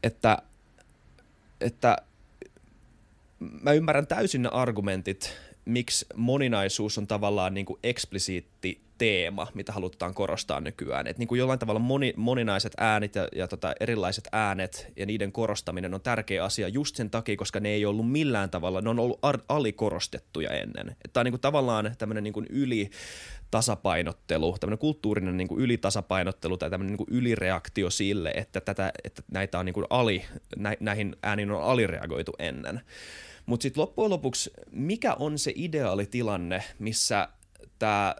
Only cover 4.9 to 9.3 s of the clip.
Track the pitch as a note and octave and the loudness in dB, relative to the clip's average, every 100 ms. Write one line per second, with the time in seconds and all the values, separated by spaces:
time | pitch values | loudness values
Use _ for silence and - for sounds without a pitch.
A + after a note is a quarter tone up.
4.9 | F#2+ F#2+ F#2+ - - - - - A#2+ B2 | 0 -2 -4 -6 -10 -18 -12 -2 0 2
5.9 | - - - A#2+ C#3 C3 A2 G2 - G#2+ | -2 -2 0 2 4 4 4 2 0 -2
6.9 | G#2+ G#2 G#2+ G2+ G#2 F#2 F#2+ F#2+ - A#2 | -2 -2 0 2 2 2 -2 -6 -4 -2
7.9 | B2 - F#2+ - F2+ - _ F#2 - _ | -2 -4 -4 -4 -4 -8 _ -6 -6 _
8.9 | - A#2 F#2+ E2+ | 0 2 4 0